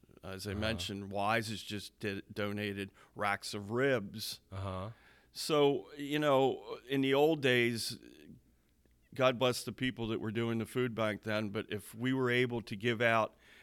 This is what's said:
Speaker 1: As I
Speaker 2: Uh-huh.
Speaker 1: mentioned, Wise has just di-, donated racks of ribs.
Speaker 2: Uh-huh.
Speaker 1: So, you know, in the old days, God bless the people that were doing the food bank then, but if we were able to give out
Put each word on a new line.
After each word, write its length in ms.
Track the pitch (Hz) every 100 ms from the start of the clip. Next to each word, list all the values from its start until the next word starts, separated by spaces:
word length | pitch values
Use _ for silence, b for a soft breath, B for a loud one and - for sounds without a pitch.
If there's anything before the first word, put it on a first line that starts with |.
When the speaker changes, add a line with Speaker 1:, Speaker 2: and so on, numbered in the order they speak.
| _ -
Speaker 1:
As 240 | 92 95 95
I 40 |
Speaker 2:
Uh-huh. 80 | 98
Speaker 1:
mentioned, 520 | 107 110 87 101 98
Wise 380 | 98 98 113 110
has 120 | 104
just 380 | - 104 - _
di-, 220 | 104 98 -
donated 580 | 104 104 104 104 98 98 b b -
racks 380 | 101 101 -
of 180 | 107 101
ribs. 680 | 117 139 127 101 110 - - _
Speaker 2:
Uh-huh. 360 | 95 98 92 101 117 b b b
Speaker 1:
So, 520 | - - 151 143 139 - 147
you 220 | 143 147
know, 420 | 151 135 135 98 107 127 110
in 140 | 139
the 120 | 135
old 280 | 135 147 160
days, 560 | 131 123 120 117 - 120 58 69 73 - _ _ _ _ _ _ _ -
God 220 | 131 120
bless 260 | 127 123
the 80 | -
people 360 | 104 127 110 113
that 120 | 113
were 100 | 110
doing 260 | 107 117 113
the 60 | 107
food 300 | 127 123 110
bank 280 | 110 101
then, 260 | 107 107 107
but 160 | 107 -
if 240 | 104 -
we 200 | 110 127
were 180 | 131 127
able 300 | 123 127 120
to 140 | 104 104
give 260 | 117 113
out 320 | 120 113 107 - B B